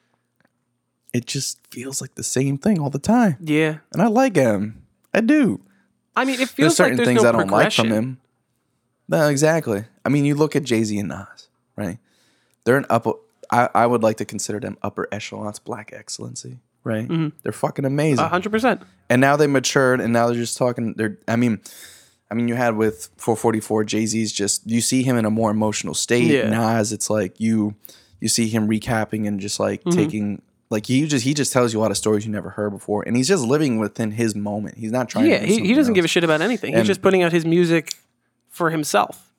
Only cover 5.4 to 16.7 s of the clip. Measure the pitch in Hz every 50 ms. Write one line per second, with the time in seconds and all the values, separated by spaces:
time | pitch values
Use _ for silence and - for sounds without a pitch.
5.4 | 262 170 98 - - _ _ _ _ _ _ _ _ _ _ 226 254 269 262 247
6.4 | 262 247 - - - 160 - - 180 - 127 123 120 123 123 117 110 117 117 113
7.4 | 101 95 101 113 156 214 - - 113 113 110 110 120 131 127 - _ _ _ _
8.4 | _ _ _ _ _ _ _ _ _ _ _ _ _ - 165 165 151 151 143 135
9.4 | 156 156 165 165 - 117 104 98 110 - _ _ _ 127 139 147 143 143 147 147
10.4 | 156 151 - 143 151 120 117 110 113 107 104 101 101 78 67 95 98 - - -
11.4 | - _ _ _ _ _ _ - 104 85 101 - _ _ _ _ _ _ _ _
12.4 | _ _ _ _ _ 113 127 139 - - 110 117 - 113 - - - _ _ _
13.4 | - - - 120 123 - - 107 117 120 123 117 113 110 110 - 104 - 117 101
14.4 | - - 104 101 101 101 98 - - 101 - 92 - - 98 104 - - 104 104
15.4 | 107 104 104 - - - 117 107 107 - - 107 110 - - - 113 120 120 -
16.4 | - 127 127 123 _ _